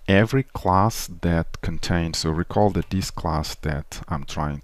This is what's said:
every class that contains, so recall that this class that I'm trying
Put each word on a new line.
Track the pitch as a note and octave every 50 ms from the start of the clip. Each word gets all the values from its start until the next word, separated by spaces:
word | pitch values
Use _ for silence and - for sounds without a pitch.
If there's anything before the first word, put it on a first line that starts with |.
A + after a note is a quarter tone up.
| -
every | - G2 G2 A2 A2+ - C3+ C3
class | - - - - F#2+ F2+ F#2+ G2 A#2 - - - - F2+ - -
that | F2 E2+ E2 E2 - - - -
contains, | - D#2+ D#2 - - F2+ E2+ E2 E2 D#2 -
so | - D#2+
recall | D#2 D#2+ E2+ - - G#2+ G#2 G2+
that | F2+ F2 D#2+ -
this | - F#2+ F#2+ -
class | - - - E2+ D#2 D2+ D2 - -
that | - - D#2+ D2 D2 D2 - - - - -
I'm | E2+ C#2+ -
trying | - - E2+ D2+ D2 D2 C#2+